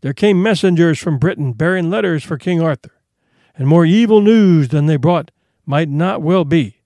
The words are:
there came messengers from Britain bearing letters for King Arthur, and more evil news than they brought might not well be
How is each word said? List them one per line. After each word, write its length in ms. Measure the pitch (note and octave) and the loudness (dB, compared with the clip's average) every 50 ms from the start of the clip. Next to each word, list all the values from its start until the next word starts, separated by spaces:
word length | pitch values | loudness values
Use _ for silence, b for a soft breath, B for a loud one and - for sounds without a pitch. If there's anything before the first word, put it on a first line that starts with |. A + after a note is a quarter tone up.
there 120 | - C3 | -6 -8
came 280 | C#3 - - G3+ G3 F3+ | -6 -2 0 2 2 2
messengers 560 | F#3 A3 G#3 D#3+ - F#3+ F3+ D#3+ E3+ E3 D#3 | 2 0 -2 0 0 0 2 2 2 2 0
from 220 | - - F3 D#3 C3 | -2 -4 -6 -4 -2
Britain 340 | B2 F3+ F#3 - D3 C3 | -2 -2 -2 -4 -6 -8
bearing 380 | A#2+ G#2+ D#3 E3+ F#3 F#3 E3+ E3 | -6 -4 -4 -2 -2 -2 -4 -4
letters 320 | F#3+ A3+ G#3 F#3 E3 D3+ | -4 -4 -4 -4 -4 -6
for 160 | - - E3 C3 | -6 -8 -10 -8
King 240 | - F3+ F3+ E3 | -4 -4 -2 -2
Arthur, 300 | E3 D#3+ D3 - - - _ _ _ _ _ _ _ _ _ _ _ _ _ | -2 -2 -4 -6 -10 -20 _ _ _ _ _ _ _ _ _ _ _ _ _
and 100 | - C3 | -4 0
more 180 | C3+ D#3 E3+ E3+ | 2 4 4 4
evil 360 | D#3+ F3+ A3 A#3 G#3 A3 G#3+ | 4 2 2 2 4 4 4
news 480 | G#3 G#3 A3+ A3+ G#3 F#3+ F3 D#3+ C#3+ A#2+ | 4 4 4 4 4 4 4 2 2 0
than 180 | D3+ D3+ C#3+ | -2 -2 0
they 100 | D3+ D#3 | 0 0
brought 360 | C#3 B2 E3 F3 E3 - _ _ _ _ _ _ _ _ | 0 0 0 -2 -2 -4 _ _ _ _ _ _ _ _
might 220 | - - D3 E3 D3+ | -4 -4 -4 -2 -2
not 340 | C#3+ D3 E3+ F#3 G3+ - | -4 -4 -2 -2 -4 -4
well 220 | D3+ D#3 F3+ F#3+ E3+ | -2 -2 0 0 0
be 320 | C#3 E3 E3 C3+ G2+ - _ _ | 0 0 -2 -2 -2 -8 _ _